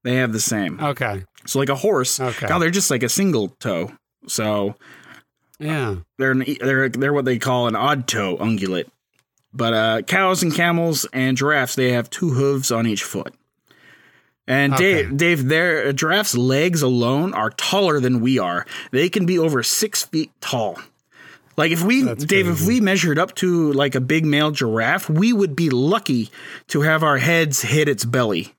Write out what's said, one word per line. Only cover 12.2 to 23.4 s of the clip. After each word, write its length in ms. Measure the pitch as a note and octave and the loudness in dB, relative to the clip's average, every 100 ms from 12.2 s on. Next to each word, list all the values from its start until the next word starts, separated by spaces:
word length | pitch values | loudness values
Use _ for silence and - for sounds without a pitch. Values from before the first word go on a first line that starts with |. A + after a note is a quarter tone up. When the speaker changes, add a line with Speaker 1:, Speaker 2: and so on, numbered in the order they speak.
| F3 | -2
Speaker 1:
hooves 420 | B2+ C#3 C#3 C3+ | 2 2 0 -2
on 140 | A#2 A2+ | 0 0
each 160 | G#2 | -2
foot. 320 | - G2 - _ _ _ _ _ - - _ _ _ _ - | -6 -8 -8 _ _ _ _ _ -20 -20 _ _ _ _ -2
And 260 | C3 C#3 | 0 2
Speaker 2:
Okay. 300 | C3 F#3+ E3+ | 2 2 2
Speaker 1:
Dave, 120 | C3+ C#3 | 0 0
Dave, 320 | E3+ E3 C3 | 2 2 2
their, 380 | D#3+ F3 D#3 B2 | 2 2 0 -2
uh, 60 | |
giraffes' 420 | C#3 D#3+ F#3+ G3+ B2 | -2 0 0 0 0
legs 460 | B2+ C3+ F3 E3+ | 2 2 2 2
alone 500 | C3+ B2 A#2+ C#3 F#3 | 2 2 2 2 0
are 180 | C#3+ A2 | -2 -4
taller 500 | - - G3 F#3+ D3 | -4 -2 0 2 2
than 200 | B2+ B2 | 2 2
we 200 | A#2+ B2+ | 2 2
are. 260 | F2+ F2 - - - | 0 -4 -8 -14 -4
They 180 | B2+ F3 | 0 0
can 160 | G#3 | 0
be 140 | F3 F3+ | 0 2
over 240 | D#3+ C3+ | 2 0
six 400 | - - G#3+ - | 0 -2 -2 -4
feet 300 | - D#3 - _ | -4 -4 -6 _
tall. 400 | - B2 G#2 - - _ _ - - - _ - | -6 -4 -4 -6 -18 _ _ -20 -20 -20 _ -2
Like 140 | D#3+ | 0
if 140 | E3 | 0
we, 180 | F#3 C4 | 2 2
Speaker 2:
That's 220 | B3+ A2+ | 0 -2
Speaker 1:
Dave, 240 | D3+ G3 F3+ | 0 2 2
if 80 | D#3 | 0
Speaker 2:
crazy. 120 | F3 | 2
Speaker 1:
we 120 | B3 | 2
measured 400 | G3 F#3+ E3 D3 | 2 2 2 0
up 160 | F#3 | 0
to 360 | - | 0